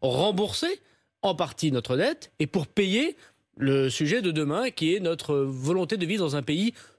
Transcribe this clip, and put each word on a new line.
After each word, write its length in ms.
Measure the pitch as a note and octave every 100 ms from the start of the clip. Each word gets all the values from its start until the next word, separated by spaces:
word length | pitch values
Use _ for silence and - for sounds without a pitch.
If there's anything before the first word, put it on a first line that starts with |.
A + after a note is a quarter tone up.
rembourser 800 | C3 B2+ G3+ F#3+ G3+ - E4 F#4+ _ _ _ -
en 140 | G3 E3
partie 360 | D#3 - D#3
notre 240 | B2+ - B2+
dette 340 | B3 E4 - -
et 80 | D3+
pour 180 | F#3+ C#3
payer 500 | - F#3+ A3 D#4+ - - _ _ -
le 320 | C3+ C#3 C3
sujet 320 | - D3 A#3+
de 100 | F#3
demain 400 | D#3 D3 F3 B3+
qui 240 | - D#3+ G3
est 40 |
notre 360 | E3+ E3 - C#3+
volonté 640 | C3+ C3 C#3 F#3 F3 G#3+
de 80 | E3
vivre 180 | G#3
dans 120 | D#3+ C#3+
un 60 |
pays 320 | C3 D#3 A3+ - -